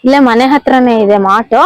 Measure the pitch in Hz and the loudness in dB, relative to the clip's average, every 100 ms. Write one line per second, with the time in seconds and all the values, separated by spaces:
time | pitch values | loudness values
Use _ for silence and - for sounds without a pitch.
0 | 254 277 254 220 262 285 - 254 247 233 | 0 0 0 0 0 -2 0 0 0 0
1 | 202 208 190 202 - 226 | 0 0 0 -2 -2 -2